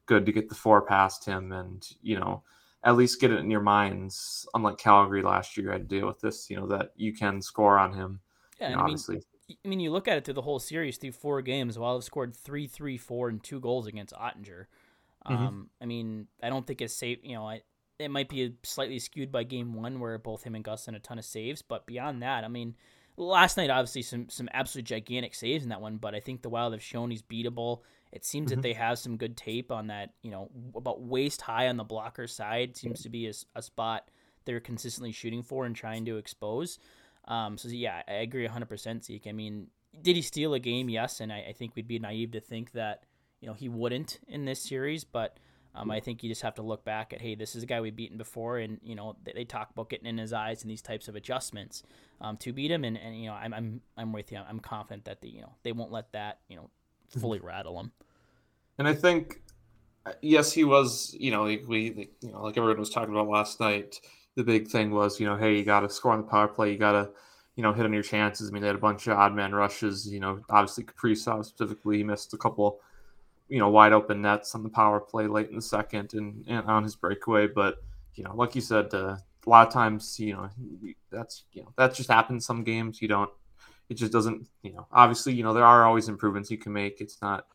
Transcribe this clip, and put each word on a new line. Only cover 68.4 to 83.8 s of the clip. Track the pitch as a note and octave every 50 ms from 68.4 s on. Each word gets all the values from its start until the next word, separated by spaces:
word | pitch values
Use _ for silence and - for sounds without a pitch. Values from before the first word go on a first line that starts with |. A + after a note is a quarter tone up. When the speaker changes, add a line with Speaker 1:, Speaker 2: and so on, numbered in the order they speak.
| G#2+ G2+
Speaker 1:
I |
mean, | G#2 G2+ G#2
they |
had | G2+ G2
a | G2
bunch | G#2 G#2+ G#2 G#2 -
of | A#2 G#2 G2+
odd | G2+ G2+ G2+
man | G#2 G2+ G2 G2+
rushes, | G2+ G2+ G2+ - - A2+ G#2 G2 G2+ G#2+ G#2
you | G2+ G2+
know, | F#2+ F#2+ F#2+ G2+ A2+ -
obviously | G#2+ G#2 G2+ G2 - - G#2+
Kaprizov | - - - - A#2 G#2+ G#2+ - A#2+ A2+ G#2+ G#2+
specifically, | - - - A2+ G#2 G#2+ - - G#2+ G#2
he | G#2 G#2
missed | G#2 G#2 G2+ - - -
a |
couple, | - - - - - G#2 G#2 G#2 - - _ - - - - - - - _ _ _ _ -
you | C#3 B2+
know, | G#2 G2+
wide | G#2 G#2+ G#2+ G#2+ G#2+
open | G#2+ G#2+ G#2+ G2+ G2+ G#2
nets | G#2 G#2 G#2 - - -
on | A2+ A2
the | A2
power | - A2+ A2 G#2+ G#2 G#2
play | G#2 - - A2+ G#2+
late | G#2+ G#2 G#2+ A2 -
in | -
the | A2+
second | A2+ - - G#2 G#2+ - - G#2 G2+ G2+ -
and, | G#2+ G#2 G#2 G#2 A2 -
and | - A#2+ A2+ G2+
on | G#2 A2 G#2+
his | G#2+ G#2+ -
breakaway. | - - F2 G2+ G2+ - A2+ A2 G#2 G#2+
But, | G2+ - G#2 G2 G2 - - - - - - - - -
you | - F#2
know, | F#2 G2+
like | A#2 B2 A#2+ -
you | C3
said, | A2 - A#2 G#2+ G2+ - -
uh, | F#2+ F#2+ F#2+ G2 G2 - _ _ _ -
a | A#2
lot | A#2 A2+ A#2
of | A#2
times, | - B2+ A#2 A2 G#2+ G#2 - - - -
you | A2 G#2+ G2
know, | G2 G2 G2 G2+ A#2+ B2+ - - F2+ G#2+ F#2 - _ _ _
that's, | F#2+ A2 A2+ - - - - _ -
you | -
know, | - - -
that | - C3 B2+ B2+
just | - B2 -
happens | A#2 A2+ A2+ - B2 A#2 -
some | - A#2+ A#2 A2
games. | A#2 A2+ A2+ A2+ A2 A2 -
You | A2+ G#2+
don't, | G#2+ G2+ G2+ G2 - - - - - - - - - _